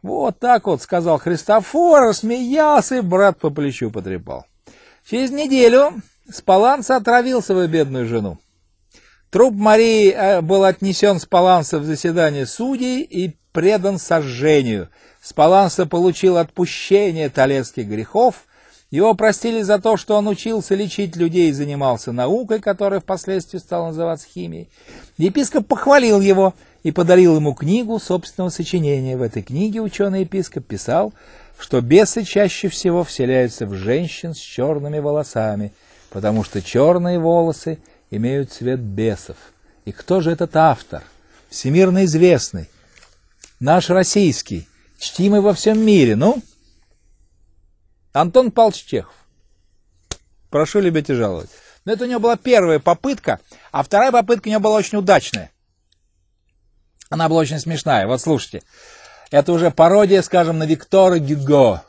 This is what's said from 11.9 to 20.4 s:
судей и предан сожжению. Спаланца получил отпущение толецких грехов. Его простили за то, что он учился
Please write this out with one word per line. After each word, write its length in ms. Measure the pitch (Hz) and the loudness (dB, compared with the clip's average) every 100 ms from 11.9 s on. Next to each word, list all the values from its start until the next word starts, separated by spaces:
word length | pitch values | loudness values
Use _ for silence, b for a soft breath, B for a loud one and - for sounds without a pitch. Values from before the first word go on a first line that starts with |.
| 151 175 170 156 143 127 | -4 -2 0 0 0 -8
судей 560 | - 247 262 254 254 | -6 -6 -4 -4 -6
и 340 | - 180 180 - _ | -6 -6 -8 -10 _
предан 440 | 160 175 214 196 190 | 0 0 2 -2 -6
сожжению. 920 | - 165 139 120 151 151 127 104 85 b b b | -2 -2 -2 -2 2 2 2 -4 -8 b b b
Спаланца 640 | - - 156 190 190 - 165 | -12 2 4 6 4 0 -2
получил 500 | 175 180 170 185 175 | 0 0 2 2 2
отпущение 960 | 165 - 180 - - 196 202 160 147 | -2 -4 -6 -6 0 2 2 -2 -4
толецких 560 | 139 135 135 120 - 104 | 0 0 0 -4 -10 -8
грехов. 600 | 107 110 214 247 - _ b b b b | -8 -4 0 0 0 _ b b b b
Его 240 | 143 214 | 0 2
простили 480 | 202 220 202 233 226 | 2 0 0 -4 -4
за 160 | 202 208 | -2 0
то, 180 | 220 202 | 0 -2
что 200 | - 208 | 0 -2
он 120 | 208 | 0
учился 460 | 196 | -4